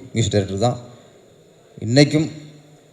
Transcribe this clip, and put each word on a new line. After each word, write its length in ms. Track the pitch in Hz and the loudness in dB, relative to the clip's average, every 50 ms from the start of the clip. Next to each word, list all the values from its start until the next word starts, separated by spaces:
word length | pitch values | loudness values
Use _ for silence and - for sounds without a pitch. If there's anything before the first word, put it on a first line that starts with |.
| - - - | -10 -8 -4
மியூசிக் 180 | 113 107 - | -2 -2 0
டைரக்டர் 260 | 104 104 95 90 95 98 | 0 0 -2 -2 -4 -2
தான். 220 | 110 123 123 - - - - - - - - - - - _ _ _ _ _ _ _ _ - - - | -2 -2 -2 -2 -10 -18 -20 -20 -20 -20 -20 -20 -20 -20 _ _ _ _ _ _ _ _ -18 -12 -6
இன்னைக்கும் 440 | 110 123 139 151 143 147 151 160 - - - - - - - - - - - _ _ | 0 4 6 6 6 4 0 -2 -2 -6 -12 -18 -20 -20 -20 -20 -20 -20 -20 _ _